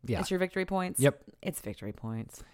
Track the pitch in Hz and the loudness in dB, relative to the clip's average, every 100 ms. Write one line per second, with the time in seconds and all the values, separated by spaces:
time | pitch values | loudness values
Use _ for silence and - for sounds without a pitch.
0 | - 196 180 185 185 196 185 190 180 - | 0 0 2 2 2 0 0 0 0 6
1 | 139 - - - - - - 101 107 104 | 4 4 -12 -8 -6 -6 -8 -6 -8 -6
2 | 113 113 113 - - | -6 -6 -8 -12 -18